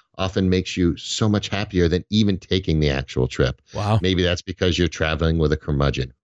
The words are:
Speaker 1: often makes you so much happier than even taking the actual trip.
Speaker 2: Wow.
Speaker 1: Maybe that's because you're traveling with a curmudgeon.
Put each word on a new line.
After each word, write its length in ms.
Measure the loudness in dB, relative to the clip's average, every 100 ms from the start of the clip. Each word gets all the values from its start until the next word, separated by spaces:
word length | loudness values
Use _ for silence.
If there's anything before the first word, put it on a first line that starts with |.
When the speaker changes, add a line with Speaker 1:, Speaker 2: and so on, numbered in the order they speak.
| _ -6
Speaker 1:
often 300 | -4 0 2
makes 260 | 2 0 0
you 180 | 0 0
so 300 | -6 -2 0
much 200 | 0 -2
happier 400 | -4 -2 0 2
than 160 | 2 0
even 280 | 0 2 0
taking 420 | -2 -2 0 2
the 80 | 2
actual 380 | 0 -4 -2 -2
trip. 320 | 0 -2 -2 _
Speaker 2:
Wow. 240 | -6 0 0
Speaker 1:
Maybe 200 | 2 2
that's 200 | 0 -2
because 360 | -6 -2 0 2
you're 100 | 0
traveling 500 | 0 -2 0 0 2
with 140 | 0
a 40 | 0
curmudgeon. 540 | -2 0 0 -2 -6 -8